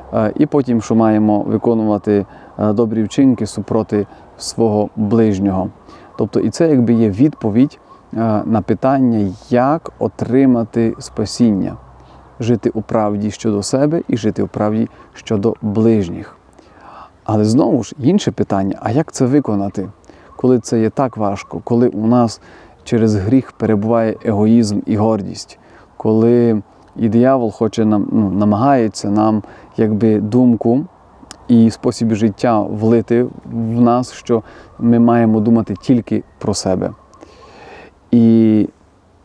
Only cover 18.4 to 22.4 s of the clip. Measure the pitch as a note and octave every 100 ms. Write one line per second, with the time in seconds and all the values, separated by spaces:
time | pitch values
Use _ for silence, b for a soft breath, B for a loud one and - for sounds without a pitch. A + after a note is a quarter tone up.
18.4 | G#2 G2+ G2 - G#2+ A#2+ D#3+ - B2+ C#3+
19.4 | C3 G#2 G2 G2+ F#2 - _ B B -
20.4 | B2+ B2+ - A#2 A2 - C3 A2 G#2 G2+
21.4 | - - - A#2+ B2 G#2 A2 B2 A#2 -